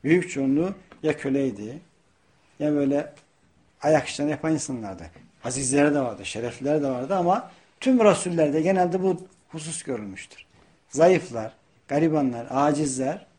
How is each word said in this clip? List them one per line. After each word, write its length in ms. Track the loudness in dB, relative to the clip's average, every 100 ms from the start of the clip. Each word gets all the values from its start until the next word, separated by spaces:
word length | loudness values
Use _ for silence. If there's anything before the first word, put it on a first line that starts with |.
Büyük 260 | 4 2 2
çoğunluğu 440 | -4 0 0 -2 -6 -18 -6
ya 140 | -4 -4
köleydi, 600 | -2 -2 -2 -4 -12 -14 -18 _ _ _ _ _ _ _
ya 140 | -2
böyle 400 | 0 2 0 -2 -14 _ _ _ _ _ _
ayak 240 | 2 2 0
işlerini 240 | -4 -4
yapan 220 | -2 -2
insanlardı. 580 | -2 -2 -8 -8 -12 -16 -18 -20 _
Azizler 500 | -8 -4 0 4 4
de 60 | 2
vardı, 260 | -2 -6 -10
şerefliler 560 | -8 -8 -6 -2 0
de 80 | 0
vardı 260 | -4 -2 0
ama 340 | 2 0 -2 -20 _ _
tüm 200 | 2 6
rasullerde 600 | 6 4 0 0 2 2
genelde 420 | 2 2 2 2
bu 240 | 0 -2 -6 _ _
husus 340 | -14 -12 -12
görülmüştür. 640 | -8 -8 -8 -14 -18 -20 -20 _ _ _ _
Zayıflar, 640 | 4 6 6 0 -8 -8 -14 _ _ -4
garibanlar, 580 | 0 2 2 0 -4 -4
acizler. 760 | 0 2 2 -2 -2 -4 -6 -12